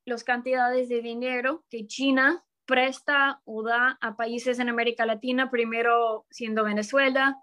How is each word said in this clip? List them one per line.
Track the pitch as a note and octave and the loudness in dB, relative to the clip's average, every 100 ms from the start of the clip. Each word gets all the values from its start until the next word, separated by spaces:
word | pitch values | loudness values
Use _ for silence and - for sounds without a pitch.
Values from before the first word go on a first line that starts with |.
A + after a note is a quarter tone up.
| - | -8
las | A#3 | -6
cantidades | - B3 B3 B3+ B3 B3+ B3 | -2 -2 0 0 2 0 0
de | A#3+ | -2
dinero | A#3 A#3 B3+ B3 B3 E4 _ | -4 -6 -4 -2 -2 -4 _
que | A#3 G#3 | -12 -10
China | - C4+ C4 C4+ F4 - _ - | -2 2 4 4 0 -6 _ -2
presta | B3+ C4 C4 - C#4+ C#4 C4+ | 2 2 -2 0 2 2 0
o | - A3 | -10 -8
da | A3 A#3 B3+ - | -2 2 2 0
a | A#3 G#3+ | -6 -4
países | A#3 A#3 B3 A#3+ | -4 -2 -2 -2
en | A#3+ | -2
América | A#3 A#3 A#3 A3+ | 0 0 0 -2
Latina, | G#3+ B3 B3 B3+ | -2 -2 0 0
primero | A#3+ A3+ A3+ A#3+ A#3 A#3 A3 - | 0 -2 0 2 4 2 -2 -10
siendo | - A#3 A3 | -10 -4 0
Venezuela | G#3+ G#3 G#3 C4+ C4+ C4+ C4+ C4+ | 0 0 0 2 2 2 0 0